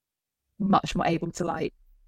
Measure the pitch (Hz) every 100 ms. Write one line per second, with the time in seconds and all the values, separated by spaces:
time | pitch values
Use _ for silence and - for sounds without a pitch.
0 | _ _ _ _ _ - 196 185 - 180
1 | - 170 165 - 170 160 - - - -